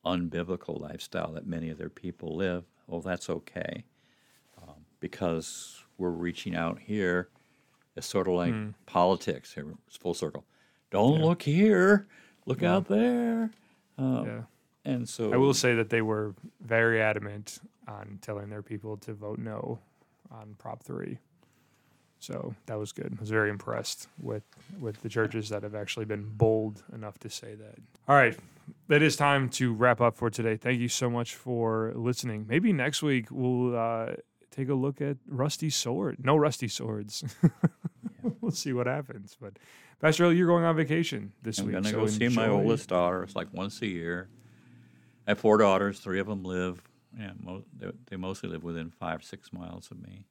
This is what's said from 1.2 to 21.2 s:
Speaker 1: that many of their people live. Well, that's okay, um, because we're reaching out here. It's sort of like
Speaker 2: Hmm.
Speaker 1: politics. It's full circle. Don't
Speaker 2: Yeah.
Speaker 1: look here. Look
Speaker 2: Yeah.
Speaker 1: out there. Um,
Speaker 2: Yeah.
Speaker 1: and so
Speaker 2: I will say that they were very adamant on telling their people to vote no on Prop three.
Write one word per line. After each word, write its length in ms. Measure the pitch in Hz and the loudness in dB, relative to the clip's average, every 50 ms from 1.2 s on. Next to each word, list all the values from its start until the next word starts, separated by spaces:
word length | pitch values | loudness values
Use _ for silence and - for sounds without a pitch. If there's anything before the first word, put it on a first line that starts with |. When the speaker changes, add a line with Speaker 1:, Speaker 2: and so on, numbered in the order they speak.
| 80 78 | -6 -6
Speaker 1:
that 140 | 78 82 - | -8 -10 -8
many 220 | 95 82 82 80 80 | -6 -6 -6 -6 -6
of 80 | 78 76 | -8 -8
their 120 | - 80 | -10 -12
people 460 | _ - - 90 87 - - 82 80 | _ -10 -12 -12 -12 -8 -8 -8 -4
live. 280 | 82 98 92 87 87 87 _ _ _ _ | -2 -2 -2 -2 -4 -6 _ _ _ _
Well, 140 | - 87 85 | -10 -8 -6
that's 280 | 80 95 90 87 - - | -4 -4 -6 -6 -4 -6
okay, 560 | 85 80 _ - - 87 - - - - - _ _ _ _ _ _ _ _ _ _ _ _ _ _ - | -6 -6 _ -10 -10 -8 -8 -8 -8 -10 -14 _ _ _ _ _ _ _ _ _ _ _ _ _ _ -20
um, 220 | 90 80 73 - 80 _ _ _ | -20 -20 -20 -20 -20 _ _ _
because 840 | 78 78 - - 98 87 82 80 78 - - - - - - - - _ _ | -12 -10 -6 -4 -2 -2 -2 -2 -6 -8 -14 -14 -14 -16 -18 -20 -20 _ _
we're 140 | - 92 90 | -6 -4 -4
reaching 440 | 85 85 87 87 82 - - 98 87 | -4 -2 -4 -4 -4 -6 -8 -6 -4
out 240 | 82 82 82 - - | -2 -2 -2 -4 -6
here. 480 | - - 104 107 95 90 87 90 90 _ _ _ _ _ _ _ _ _ _ _ _ _ _ | -6 -4 -2 0 2 2 2 0 -2 _ _ _ _ _ _ _ _ _ _ _ _ _ _
It's 100 | - - | -12 -12
sort 220 | - - 98 90 - | -2 0 0 2 2
of 60 | 110 | 2
like 180 | 90 87 - 113 | 2 2 0 -2
Speaker 2:
Hmm. 160 | 107 107 107 107 _ _ | -2 -6 -10 -12 _ _
Speaker 1:
politics. 680 | - - 90 90 92 95 - - - 78 64 - - - 76 71 76 - - _ | -2 2 4 4 4 4 2 0 -6 -6 -6 -10 -14 -14 -14 -12 -12 -16 -18 _
It's 100 | _ - | _ -20
full 180 | - - 90 85 | -8 -6 -6 -4
circle. 300 | - 87 76 - - - _ _ _ _ _ _ _ _ _ | -4 -6 -6 -8 -10 -16 _ _ _ _ _ _ _ _ _
Don't 280 | - 98 107 131 156 160 | 2 4 6 6 6 6
Speaker 2:
Yeah. 40 | 156 | 4
Speaker 1:
look 160 | 160 175 170 | 2 2 2
here. 640 | - 143 147 175 208 220 208 180 185 196 208 202 202 - - - - _ _ _ _ | 0 2 4 6 6 6 8 6 8 8 6 6 4 -4 -20 -20 -20 _ _ _ _
Look 160 | - - - | -4 -2 0
Speaker 2:
Yeah. 140 | 175 175 180 | 2 4 4
Speaker 1:
out 120 | 196 185 - | 2 2 2
there. 600 | 196 214 233 247 247 240 240 233 233 226 226 220 - _ _ _ _ _ _ _ _ - | 2 4 4 4 2 2 0 0 0 0 -2 -4 -6 _ _ _ _ _ _ _ _ -2
Um, 280 | 135 131 127 120 107 | 0 0 0 0 -2
Speaker 2:
Yeah. 160 | 117 113 113 120 - _ _ _ _ _ _ _ | -6 -8 -10 -12 -14 _ _ _ _ _ _ _
Speaker 1:
and 240 | 147 131 123 120 117 | -4 -4 -4 -4 -6
so 240 | - - 113 107 | -4 -2 0 2
Speaker 2:
I 40 | 113 | 4
will 180 | 127 135 139 127 | 6 6 6 4
say 200 | - - 127 120 | 4 4 4 4
that 160 | 113 110 107 | 4 2 2
they 100 | 120 117 | 2 0
were 320 | 110 110 110 107 107 104 95 - - - _ _ | 2 2 0 -2 -2 -4 -8 -12 -18 -20 _ _
very 420 | - 113 113 113 113 117 113 110 | -4 0 2 4 4 4 4 4
adamant 580 | 107 107 107 107 101 101 104 101 101 - - - - - _ _ - 113 | 2 2 2 0 -4 -8 -10 -10 -12 -14 -16 -16 -18 -20 _ _ -18 -16
on 300 | 107 104 101 101 101 98 | -16 -14 -14 -14 -16 -14
telling 260 | - - 107 101 101 104 | -10 -8 -8 -8 -8 -10
their 140 | 104 104 | -12 -12
people 340 | 101 - 113 101 101 107 107 104 | -10 -10 -12 -10 -10 -10 -12 -12
to 140 | - - | -12 -14
vote 260 | 110 98 104 104 110 - | -12 -10 -10 -10 -8 -8
no 400 | - 113 110 - - - 120 - _ _ _ _ _ _ _ _ _ - | -8 -8 -8 -8 -8 -8 -8 -10 _ _ _ _ _ _ _ _ _ -20
on 240 | 120 110 110 107 104 | -20 -20 -18 -20 -20
Prop 280 | _ - 113 113 120 - | _ -14 -14 -14 -12 -12
three. 340 | - - - - - - - | -10 -8 -8 -8 -8 -10 -12